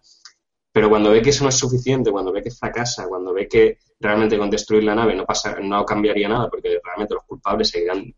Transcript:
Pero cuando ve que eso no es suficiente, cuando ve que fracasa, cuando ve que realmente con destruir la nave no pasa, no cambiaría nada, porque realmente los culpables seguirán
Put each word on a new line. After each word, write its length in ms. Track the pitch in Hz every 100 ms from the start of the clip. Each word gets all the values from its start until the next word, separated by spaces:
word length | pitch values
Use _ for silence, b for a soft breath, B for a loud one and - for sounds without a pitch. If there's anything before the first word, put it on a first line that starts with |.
| b b b b _ _ _
Pero 180 | 110 107
cuando 220 | 107 107
ve 100 | 110
que 80 | 139
eso 120 | 131
no 60 | 139
es 80 | 127
suficiente, 540 | 127 123 127 131 113
cuando 200 | 98 92
ve 120 | 98
que 80 | 107
fracasa, 560 | - 113 110 120 - 92
cuando 260 | 90 92
ve 140 | 92 101
que 320 | 117 110 - _ -
realmente 380 | 107 107 110 107
con 120 | 104
destruir 340 | 104 - 107
la 120 | 107 110
nave 200 | 113 95
no 100 | 95
pasa, 320 | 104 104 98
no 240 | 98 101 104
cambiaría 440 | 104 107 101 101
nada, 200 | 104 90
porque 300 | 90 90 87
realmente 320 | - - 107 92
los 80 | -
culpables 440 | 98 98 104 107
seguirán 440 | 87 87 95 -